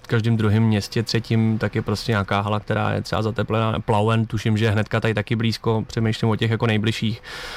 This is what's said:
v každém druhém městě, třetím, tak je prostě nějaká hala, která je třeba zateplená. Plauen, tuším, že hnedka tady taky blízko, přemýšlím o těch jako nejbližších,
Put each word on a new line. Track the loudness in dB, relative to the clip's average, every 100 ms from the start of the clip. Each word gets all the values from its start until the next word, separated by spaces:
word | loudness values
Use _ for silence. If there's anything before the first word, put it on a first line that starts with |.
v | -2
každém | 0 2 2
druhém | 4 4
městě, | 4 2 0 -4
třetím, | -2 -4 0 2 2 0
tak | -2 -2
je |
prostě | -2 -4 0
nějaká | 0 2 0
hala, | 0 -2
která | -2 -2 0
je | -2
třeba | -2 -2
zateplená. | -2 -2 -2 0 0 -2
Plauen, | 0 2 2 2 0
tuším, | -2 0 2
že | 2
hnedka | 2 0 0
tady | 0
taky | 0 -2 0
blízko, | 0 -2 -2 -2 -2
přemýšlím | 0 0 2 0
o | 2
těch | 0
jako | 0 2
nejbližších, | 2 0 0 -4 -4 -10 -14 -12